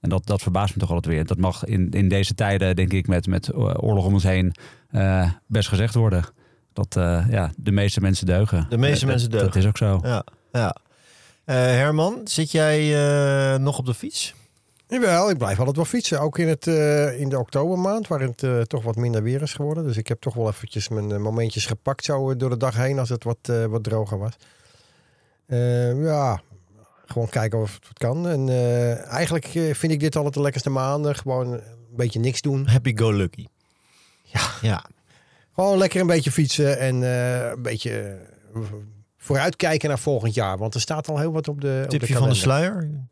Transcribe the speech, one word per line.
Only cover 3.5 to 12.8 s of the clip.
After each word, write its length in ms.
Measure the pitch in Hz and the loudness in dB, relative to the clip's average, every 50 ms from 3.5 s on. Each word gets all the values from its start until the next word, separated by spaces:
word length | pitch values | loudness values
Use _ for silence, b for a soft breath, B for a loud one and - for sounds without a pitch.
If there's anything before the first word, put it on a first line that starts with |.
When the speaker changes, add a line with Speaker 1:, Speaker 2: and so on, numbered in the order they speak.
| - - 110 98 - | -2 0 0 0 0
Speaker 1:
oorlog 280 | - - - 107 98 87 | 0 0 2 2 2 2
om 80 | 95 101 | 4 4
ons 100 | 98 90 | 4 4
heen, 320 | 95 92 92 92 90 - B B B B B B B | 4 2 4 2 0 0 B B B B B B B
eh, 400 | - - 98 95 95 92 92 82 87 - _ | -2 0 2 2 4 2 2 2 0 -4 _
best 220 | _ 110 110 101 - | _ 0 0 0 2
gezegd 260 | - 92 104 113 107 | 0 0 0 2 2
worden. 300 | 120 113 110 92 90 80 - - b b b b b b b b | 2 2 4 2 2 0 -2 -8 b b b b b b b b
Dat, 240 | - - - - | -6 -6 -2 0
eh, 280 | 95 90 85 87 85 85 117 | 0 0 2 2 2 2 2
ja, 200 | 117 104 92 80 78 | 2 2 0 -2 -4
de 160 | - - 104 98 | -6 -2 0 2
meeste 280 | 98 101 101 - - | 2 2 2 0 2
mensen 260 | 92 98 98 - - | 2 2 2 2 2
deugen. 400 | 92 90 90 104 107 - 87 82 - | 2 2 2 2 2 2 0 0 0
Speaker 2:
De 80 | 117 117 | 0 2
meeste 260 | 127 143 143 139 131 | 2 2 2 2 0
Speaker 1:
Eh, 60 | 135 | 0
Speaker 2:
mensen 200 | 131 123 117 117 | 0 0 0 0
Speaker 1:
dat, 100 | 113 110 | 0 2
Speaker 2:
deugen. 140 | 98 98 98 | 2 2 2
Speaker 1:
dat 80 | 95 92 | 4 2
is 60 | 104 | 2
ook 320 | 107 - 117 104 98 92 | 2 2 2 2 2 2
zo. 80 | 85 127 | 0 0
Speaker 2:
Ja, 160 | 120 104 - - _ _ _ _ _ | -2 -2 -4 -6 _ _ _ _ _
ja. 240 | 123 113 92 - - _ b b b b b b b b b b b b | -2 -2 -2 -4 -6 _ b b b b b b b b b b b b
Eh, 100 | - 135 | -2 0
Herman, 640 | 127 127 127 127 123 135 147 151 156 156 185 226 254 226 | 2 2 4 4 4 2 2 2 2 2 0 0 -4 -6
zit 260 | 208 - - 160 151 | -6 -2 -2 -2 0
jij, 440 | - 165 156 151 151 151 | 2 2 2 4 4 2